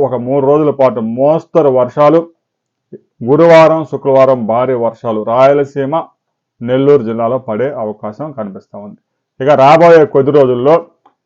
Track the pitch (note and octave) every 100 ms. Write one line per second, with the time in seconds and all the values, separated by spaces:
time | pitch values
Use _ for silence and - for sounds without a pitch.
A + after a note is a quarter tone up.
0 | C3+ B2 A#2+ C#3 C3+ D3+ D3+ C3 C3 A#2
1 | A2+ A#2+ C#3 D#3+ - E3+ D3 B2+ B2 D3+
2 | D3 E3 E3 _ _ _ _ _ _ -
3 | _ - A#2+ D3+ E3+ D#3+ D#3+ D#3+ D3 C#3
4 | C#3 C3+ C3+ B2+ G#2+ A#2 B2+ B2+ A#2 A2+
5 | A#2+ G#2+ G#2+ A#2+ C3+ C#3+ C#3 C#3+ C3+ D#3+
6 | - _ _ _ _ - A#2 C3 C#3 C#3+
7 | A2 A2+ A#2 B2+ A#2 G#2+ B2+ B2+ G#2+ G#2
8 | G#2+ G#2+ D3+ B2+ G#2 G2 _ G#2 G#2 -
9 | _ _ _ - C3 C3+ C3+ D#3 E3+ E3
10 | D3 C#3+ C3+ C#3+ C3 B2 C3 E3 E3+ _
11 | _ _